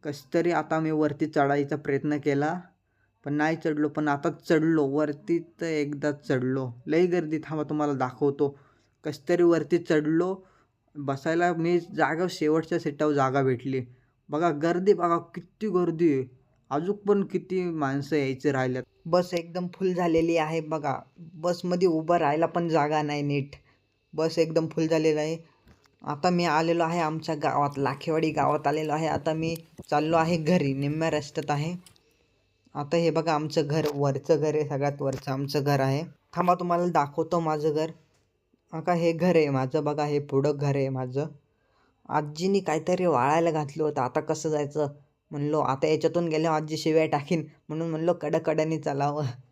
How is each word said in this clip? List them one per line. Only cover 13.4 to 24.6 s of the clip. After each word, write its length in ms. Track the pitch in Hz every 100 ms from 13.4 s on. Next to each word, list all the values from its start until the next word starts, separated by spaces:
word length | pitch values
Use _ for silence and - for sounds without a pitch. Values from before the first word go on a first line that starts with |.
भेटली. 420 | 131 123 135 131 123 - _ _ _
बघा 220 | 143 170
गर्दी, 420 | 147 165 175 190
बघा 260 | 175 170 170
किती 500 | - - - _ 214
गर्दी 440 | 180 170 160 170
आहे. 320 | 135 127 - _ _ _
अजून 260 | 139 175 202
पण 280 | 202 202
किती 400 | 175 185 - 185
माणसं 520 | 180 160 139 139 139 156
यायचे 360 | 135 135 151
राहिल्यात. 320 | 135 131 127 - _ 165
बस 280 | 175 180
एकदम 320 | 180 170 170 175
फुल 260 | - 190
झालेली 440 | 180 175 165 165 165
आहे 240 | 156 165
बघा. 340 | 156 156 147 131 - _
बसमध्ये 680 | 165 165 170 175 180 180 185
उभं 280 | 160 160 175
राहायला 300 | 151 151 165
पण 220 | 175 170
जागा 340 | 160 147 151
नाही 200 | 151 147
नीट. 280 | 143 143 139 - _ _ _ _ _
बस 260 | 156 160 160
एकदम 280 | 160 160